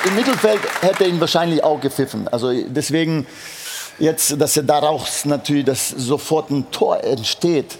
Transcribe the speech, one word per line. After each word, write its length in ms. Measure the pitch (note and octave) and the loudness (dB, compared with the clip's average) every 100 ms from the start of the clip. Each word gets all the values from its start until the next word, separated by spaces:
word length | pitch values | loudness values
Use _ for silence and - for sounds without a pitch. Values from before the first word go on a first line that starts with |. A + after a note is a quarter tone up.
| F#3 | 0
im 100 | G3 | 2
Mittelfeld 440 | C4 A3 G#3+ G#3 F#3 - | 0 2 2 2 -2 0
hätte 220 | F3+ F#3+ F#3 | 2 4 2
er 40 | |
ihn 100 | F3 | 2
wahrscheinlich 420 | D#3 E3+ E3+ D#3 | 2 2 2 2
auch 160 | D#3 D3+ | 2 0
gepfiffen. 480 | C3+ - C3+ G#2+ - | -2 -2 -2 -4 -4
Also 200 | A#2+ B2+ B2 - | -2 0 -2 -2
deswegen 580 | C3 C#3 D#3 D#3+ D#3 B2+ - - - - - - - | -4 -2 0 0 -2 -4 -12 -16 -14 -12 -12 -12 -2
jetzt, 400 | D#3 D#3+ - C#3+ | 0 2 0 2
dass 160 | D3 D#3 | 2 2
er 60 | |
daraus 640 | C#3 D3 D3+ D3+ - - D3 | 2 4 2 0 -2 -4 -2
natürlich, 400 | C#3+ C#3+ C#3+ C3+ | -2 2 2 2
dass 240 | B2+ - | 0 -2
sofort 600 | - B2 C#3+ - D#3+ - | -4 -2 -2 0 -2 0
ein 200 | C#3+ B2+ | -2 -4
Tor 320 | - - - | 0 2 2
entsteht 720 | A#2 B2 A2 - F3 D#3 - - | 0 -2 -2 -2 0 0 -2 -8